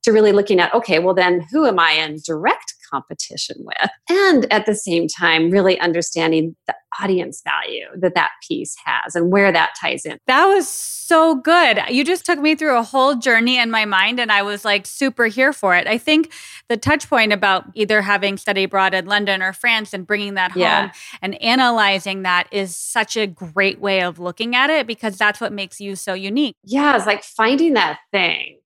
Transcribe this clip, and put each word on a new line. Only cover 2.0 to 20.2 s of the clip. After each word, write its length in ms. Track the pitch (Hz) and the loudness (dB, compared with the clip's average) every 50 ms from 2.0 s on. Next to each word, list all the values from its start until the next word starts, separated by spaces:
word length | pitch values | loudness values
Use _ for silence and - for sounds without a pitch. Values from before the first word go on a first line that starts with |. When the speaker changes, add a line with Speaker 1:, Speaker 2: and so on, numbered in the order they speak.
| 160 151 151 156 - | -2 -4 -8 -10 -8
Speaker 1:
direct 500 | - 160 156 175 262 - - - - - _ - - | -6 -6 -2 0 -2 -2 -2 -6 -18 -20 _ -14 -10
competition 680 | - 135 - _ - - - - - 165 - - - - - | -10 -10 -10 _ -12 -12 -12 -12 -8 -10 -10 -10 -10 -14 -12
with? 260 | - - - - - - _ _ - | -12 -4 -4 -4 -4 -4 _ _ 0
And 420 | 339 392 403 381 339 262 214 - | 2 4 4 4 4 4 2 2
at 120 | 208 214 214 | 0 0 2
the 100 | 220 208 | 0 -2
same 320 | 208 - 196 170 170 165 160 | -2 -2 -2 -2 0 -2 -2
time, 420 | - - 180 170 160 160 160 170 | -4 0 2 2 4 4 2 4
really 280 | 185 202 180 190 185 - | 4 4 4 4 2 2
understanding 760 | - 175 165 170 170 - - 170 160 160 160 160 160 165 165 _ _ - | 0 0 0 -2 -4 -4 -2 -2 0 2 2 0 0 -2 -6 _ _ -8
the 60 | - - _ _ - - | -8 -8 _ _ -10 -6
audience 400 | 196 190 190 180 - - 143 - _ | -2 -2 0 -2 -2 -6 -10 -10 _
value 420 | - 143 151 - - - - - - - | -6 -4 -4 -6 -8 -10 -12 -12 -14 -8
that 180 | 180 185 180 180 | -2 -2 0 0
that 160 | 175 151 - - - - | 0 0 0 -4 -10 -10
piece 300 | - 160 - - - - - - | -8 -8 -8 -6 -10 -12 -10 -6
has 320 | 147 - 127 - - - | -4 -4 -4 -6 -6 -4
and 160 | 175 170 175 | -2 0 2
where 180 | 185 202 202 196 | 4 4 4 4
that 220 | 170 165 160 160 - - | 4 2 0 0 -4 -6
ties 280 | - 151 131 - - | -6 -6 -6 -6 -8
in. 120 | 156 123 - _ - | -12 -12 -8 _ 0
Speaker 2:
That 180 | 254 285 349 | 2 4 4
was 220 | 392 392 392 294 - | 4 4 2 0 -2
so 680 | - - - - - - - - 339 320 320 330 320 | -8 -10 -10 -10 -10 -12 -2 2 4 4 4 4 2
good. 460 | 262 247 311 339 349 339 254 214 202 - - | 0 2 2 4 4 4 4 2 0 -2 -2
You 140 | 247 262 285 | -2 0 0
just 200 | 302 370 349 - | 0 -2 -2 0
took 140 | - 349 294 | -2 -2 0
me 160 | 285 311 311 | 2 0 0
through 240 | - 311 311 254 240 | 0 0 0 2 0
a 60 | 226 | 0
whole 320 | 220 - 269 262 277 294 | 0 0 2 2 2 2
journey 420 | 240 - 262 233 226 226 247 254 247 | 0 0 2 2 2 2 2 2 2
in 140 | 240 226 | 0 0
my 120 | 226 220 214 | 0 0 0
mind, 360 | 208 202 185 196 214 240 247 | 2 2 2 2 2 0 -2
and 100 | 240 220 | 0 2
I 120 | 214 202 | 2 2
was, 220 | 202 202 208 202 - | 2 -2 -6 -4 -2
like, 220 | 214 202 202 190 | 0 -2 -2 -2
super 400 | - - - 277 269 - - 240 | -8 -6 -2 -2 -2 0 0 0
here 260 | 220 202 247 262 285 | 0 2 2 0 0
for 220 | 285 - - 190 180 | 0 0 0 2 2
it. 140 | 175 - - | 2 2 0
I 100 | 220 240 | -4 -2
think 340 | - - 311 311 311 - - - - - - - _ _ | 0 2 2 2 2 0 -6 -20 -20 -20 -20 -20 _ _
the 80 | 233 | -6
touch 340 | 226 - 269 302 302 - - | -2 2 0 0 0 0 0
point 220 | 302 240 220 214 | 2 2 4 2
about 320 | 208 196 214 196 190 185 - - - | 2 2 2 2 2 0 -2 -8 -4
either 260 | 220 214 196 214 214 | -4 0 2 2 0
having 340 | 196 196 202 196 196 196 196 | 2 2 0 0 0 -2 -4
studied 280 | 190 - 214 196 196 190 | -4 -4 -4 -2 -2 -2
abroad 300 | 190 196 196 190 190 190 | 0 0 0 2 2 0
in 120 | 190 175 | -2 -2
London 360 | 185 202 208 208 202 196 190 | 0 -2 0 0 0 -2 -2
or 100 | 190 190 | -2 -4
France 400 | 190 - - 240 226 220 214 - | -4 -2 -2 0 0 0 -4 -6
and 140 | - 190 180 | -10 -12 -4
bringing 280 | - 208 208 | -4 -4 -4